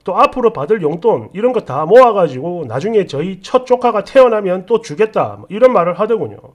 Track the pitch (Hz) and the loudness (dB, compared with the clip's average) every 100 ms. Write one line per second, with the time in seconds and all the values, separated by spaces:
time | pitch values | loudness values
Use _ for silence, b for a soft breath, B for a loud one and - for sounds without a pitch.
0 | - 185 277 262 226 - 147 220 151 170 | -4 0 0 2 -2 -2 -2 -2 -2 -2
1 | 226 156 107 180 240 240 - 135 156 233 | 0 0 -4 -4 -2 -2 -4 -4 4 6
2 | 247 202 165 127 160 175 135 120 196 220 | 6 4 0 -2 -8 -8 -8 -6 -2 0
3 | 185 139 175 190 - 254 254 247 247 214 | -2 -4 -8 -10 -4 -2 0 0 0 -2
4 | 196 269 254 220 196 185 185 226 226 147 | 0 4 4 4 -2 -4 -2 -4 -4 -4
5 | 214 202 123 101 113 196 254 220 170 170 | -2 0 -4 -6 -14 0 2 4 0 -2
6 | 214 220 123 101 - | -2 -2 -6 -12 -20